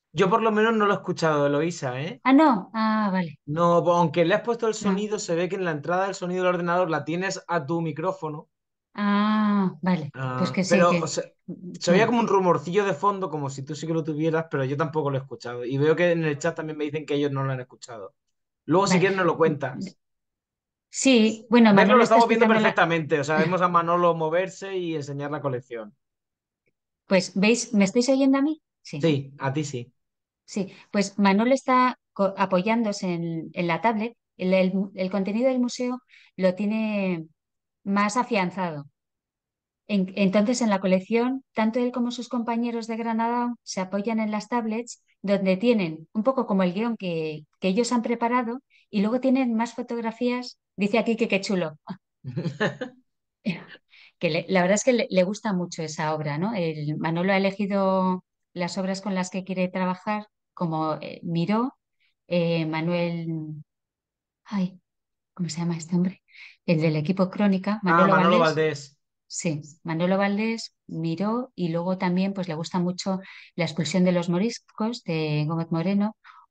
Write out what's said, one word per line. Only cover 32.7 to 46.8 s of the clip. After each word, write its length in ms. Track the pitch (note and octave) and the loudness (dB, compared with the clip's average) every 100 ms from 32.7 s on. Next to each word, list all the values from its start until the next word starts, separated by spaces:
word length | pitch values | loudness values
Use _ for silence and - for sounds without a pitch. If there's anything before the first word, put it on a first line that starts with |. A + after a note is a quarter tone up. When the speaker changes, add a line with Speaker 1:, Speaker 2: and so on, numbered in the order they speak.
| A#3 G#3+ G3+ F#3 | 0 0 -2 -4
Speaker 2:
en, 360 | E3+ E3+ E3 D#3 | -4 -4 -6 -8
en 140 | - F3 | -4 -2
la 140 | D#3+ | 0
tablet. 340 | A3+ A3 A#3 - _ - | 0 0 -4 -10 _ -6
El, 160 | F#3 | 0
el, 200 | F#3+ F#3 F#3+ G3+ F#3+ | 2 2 0 -4 -4
el 160 | F#3 | -4
contenido 380 | G3+ G3 G#3+ C4 | -2 -2 0 0
del 100 | B3+ | 2
museo 400 | B3 - B3 B3+ _ - _ - | -2 -2 -6 -6 _ -20 _ 0
lo 200 | F#3 F#3 | 0 0
tiene 720 | G#3 A3 A3 G#3 F#3+ E3+ D#3+ _ _ _ _ _ | -2 -2 -2 -2 -2 -2 -6 _ _ _ _ _
más 340 | G3+ G3+ G#3 A#3+ | -2 0 0 0
afianzado. 680 | A#3 A3 F3+ G3 F3+ D3 D3 _ _ _ _ _ _ _ _ _ - | 0 0 0 -2 -6 -6 -12 _ _ _ _ _ _ _ _ _ -4
En-, 260 | G3+ F#3 - | -2 0 0
entonces, 460 | F#3+ G#3 G#3 A#3+ | 2 2 2 2
en 80 | A3 | 0
la 100 | F#3+ | 0
colección, 640 | G3 F#3 F#3+ A3+ B3 C4+ - | 2 0 2 0 0 -2 -6
tanto 260 | - A3 B3 | -2 0 0
él 120 | B3 | -2
como 200 | B3 A#3+ | -2 -4
sus 180 | A#3+ A#3 | -4 -6
compañeros 580 | B3 A3+ A#3 A#3+ A#3 A3 | -4 -2 -2 -2 -4 -6
de 100 | A3+ | -6
Granada 560 | A3+ A3+ A#3 A#3+ A#3+ A#3+ | -4 -2 0 0 -2 -6
se 180 | - - | -8 -6
apoyan 380 | F#3 G3+ G#3 A3 | -4 -4 -2 -2
en 120 | G#3+ | -2
las 160 | G#3+ G#3 | -4 -4
tablets, 560 | A#3+ A3+ A3 A#3+ - _ _ | -4 -2 -4 -8 -14 _ _
donde 360 | G3 G3+ F#3+ F#3 | -2 0 2 2
tienen 500 | A#3+ A3+ E3 D#3+ D#3 | 2 2 0 -6 -8
un 100 | A3 | -2
poco 220 | A3+ C4 A#3 | 0 0 0
como 160 | F#3+ | 2
el 100 | F#3 | 2
guión 240 | F3+ | 0